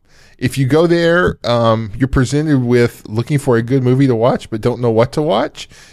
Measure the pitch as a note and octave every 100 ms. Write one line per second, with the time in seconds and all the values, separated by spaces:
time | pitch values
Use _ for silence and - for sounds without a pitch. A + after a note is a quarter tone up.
0 | _ _ _ _ B2 - C3+ D3+ E3+ E3+
1 | E3+ F3 F3+ - - A#2+ A2+ A2+ A2 G2
2 | C#3 C#3 B2+ C#3+ D#3 C3+ A#2+ B2 A#2+ -
3 | - G#2+ B2 D3 C3+ A#2 A#2+ C#3 B2 C3
4 | C#3 A#2 A#2+ - - A2 A#2+ A#2 B2 A2
5 | B2 - D3+ F#3+ C#3+ - - - -